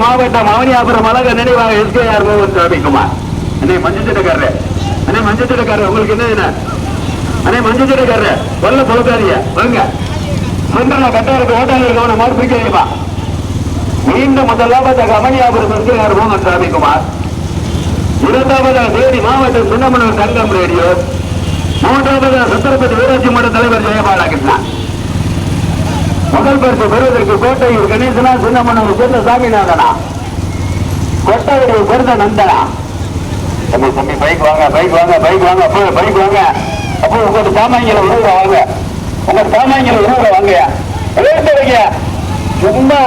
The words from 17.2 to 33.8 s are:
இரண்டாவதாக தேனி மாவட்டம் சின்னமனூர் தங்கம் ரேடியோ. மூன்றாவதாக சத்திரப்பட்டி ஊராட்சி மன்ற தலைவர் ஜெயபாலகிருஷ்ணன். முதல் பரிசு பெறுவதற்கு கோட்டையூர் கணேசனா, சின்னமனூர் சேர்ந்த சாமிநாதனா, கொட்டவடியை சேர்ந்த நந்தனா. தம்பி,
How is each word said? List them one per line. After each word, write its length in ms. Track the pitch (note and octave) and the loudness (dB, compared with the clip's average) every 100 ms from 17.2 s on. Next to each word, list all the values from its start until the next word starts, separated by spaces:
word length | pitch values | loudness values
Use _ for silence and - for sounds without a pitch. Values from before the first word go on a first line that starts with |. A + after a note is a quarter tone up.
| - - - - - - - - - - - | -6 -6 -6 -6 -4 -4 -2 -2 -2 0 0
இரண்டாவதாக 580 | B3+ C4+ C4+ C4 C4 A3 | 0 2 2 2 2 0
தேனி 240 | A3 C4 B3 A3+ | 0 2 2 0
மாவட்டம் 420 | C4+ B3+ A#3 G3 | 0 0 0 0
சின்னமனூர் 480 | B3 C4 B3 A3 G3+ | 0 2 2 0 0
தங்கம் 340 | G3+ G#3 G#3+ F#3 | 0 0 0 0
ரேடியோ. 280 | F3 E3+ F3 F3+ - - - - - - - - | 0 0 0 0 -2 -4 -4 -4 -4 -2 -2 -2
மூன்றாவதாக 640 | - C4+ C4+ C4+ C4 C4 A#3 | 0 0 0 0 0 0 0
சத்திரப்பட்டி 440 | A3+ C4 C4 B3 A3+ | 0 0 0 0 0
ஊராட்சி 260 | C4 C4 B3+ | 0 2 2
மன்ற 140 | A#3+ A3+ | 0 0
தலைவர் 300 | A3+ A#3 A3 G#3 | 0 0 0 0
ஜெயபாலகிருஷ்ணன். 800 | G#3+ G3+ - D#3+ C#3+ C#3+ - - - - - - - - - - - - - - - - - - | -2 0 0 -2 -2 -2 -2 -4 -6 -6 -6 -4 -4 -2 -2 -2 -2 -2 -2 -2 -2 -2 -2 0
முதல் 260 | C4+ C#4 C#4 | 0 2 2
பரிசு 240 | B3+ G#3 G#3 | 2 0 0
பெறுவதற்கு 440 | A#3 C4 A#3+ G3+ G3+ | 2 2 2 0 0
கோட்டையூர் 500 | A#3+ C4 B3 A3 G3+ | 0 0 2 2 0
கணேசனா, 400 | A3 B3+ A#3 B3+ B3+ | 0 0 2 2 2
சின்னமனூர் 520 | A3+ B3 A#3+ A3+ G#3 F#3+ | 0 0 0 0 0 0
சேர்ந்த 180 | B3 B3 A#3 | 0 0 0
சாமிநாதனா, 600 | B3 A#3+ G#3 F#3+ E3 - - - - - - - - - - - - - - - | 2 2 0 2 2 2 0 -6 -8 -8 -6 -6 -4 -4 -4 -4 -4 -2 -2 0
கொட்டவடியை 540 | A#3 - C4+ A#3+ A3 G3 | 0 0 2 2 2 2
சேர்ந்த 220 | B3+ B3+ A3+ | 0 2 2
நந்தனா. 380 | G#3 G#3+ F#3 - - - - - - - - - - - - | 0 2 2 2 0 -6 -8 -8 -6 -6 -6 -4 -4 -4 -2
தம்பி, 180 | - | 0